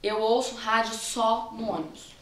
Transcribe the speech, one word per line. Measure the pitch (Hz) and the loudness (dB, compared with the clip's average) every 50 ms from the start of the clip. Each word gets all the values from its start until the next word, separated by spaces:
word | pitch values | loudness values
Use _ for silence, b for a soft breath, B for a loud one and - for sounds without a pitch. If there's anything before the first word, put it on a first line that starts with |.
Eu | - 208 214 214 | 0 0 0 2
ouço | 220 220 233 254 247 - 240 | 4 4 4 4 4 0 -6
rádio | 233 220 220 220 226 226 220 226 | -6 0 2 2 2 2 0 -4
só | - - - - 254 226 220 226 233 - - | -6 -6 -4 -2 2 2 4 2 2 -2 -8
no | 220 226 226 214 | -8 -6 -4 -4
ônibus. | 180 165 160 156 - - - - - - | -4 -4 -6 -8 -12 -18 -20 -20 -20 -20